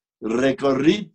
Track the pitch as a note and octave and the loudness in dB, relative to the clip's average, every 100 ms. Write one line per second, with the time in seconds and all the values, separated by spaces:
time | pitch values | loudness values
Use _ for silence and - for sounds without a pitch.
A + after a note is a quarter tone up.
0 | _ _ A2 A#2 C3+ - C#3+ C3 D3 G#3 | _ _ -4 0 0 0 0 2 2 0
1 | G3 | -4